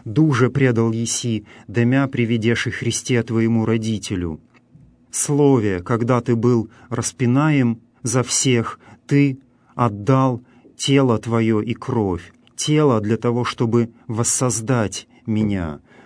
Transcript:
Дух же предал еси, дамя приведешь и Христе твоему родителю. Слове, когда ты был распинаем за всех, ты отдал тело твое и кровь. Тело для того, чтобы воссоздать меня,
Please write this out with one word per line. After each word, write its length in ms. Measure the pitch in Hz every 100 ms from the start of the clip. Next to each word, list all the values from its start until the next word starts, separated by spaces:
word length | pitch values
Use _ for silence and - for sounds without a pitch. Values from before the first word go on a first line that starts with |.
Дух 320 | 113 107 160 120
же 140 | 123
предал 420 | 143 131 117 113
еси, 540 | 113 117 - 123 110 107 - -
дамя 400 | 104 117 135 135
приведешь 640 | 127 113 120 110 117 120
и 20 |
Христе 540 | - 117 - - 120
твоему 400 | 113 113 113 113
родителю. 760 | 110 113 110 107 - 95 85 78 _ _ _ - - _ _
Слове, 680 | - - 143 143 131 104 92
когда 400 | 90 117 117 123
ты 140 | 120
был 360 | 117 123 120 110 - -
распинаем 880 | 120 113 - 120 131 156 143 120 113 - _
за 220 | 120 127
всех, 560 | 120 - 139 120 110 - - - -
ты 320 | 143 143 131 _ _ _ -
отдал 680 | 120 101 104 131 131 120 - _ - -
тело 420 | - 139 135 110
твое 460 | 113 117 113 110
и 80 | 113
кровь. 600 | 117 - 120 101 85 - _ _ -
Тело 440 | - 151 151 110
для 160 | 104 110
того, 280 | 120 120
чтобы 460 | 117 - 117 120 117 - -
воссоздать 1000 | 110 117 - 127 113 110 123 101 - - _
меня, 540 | - 107 107 98 82 73 - -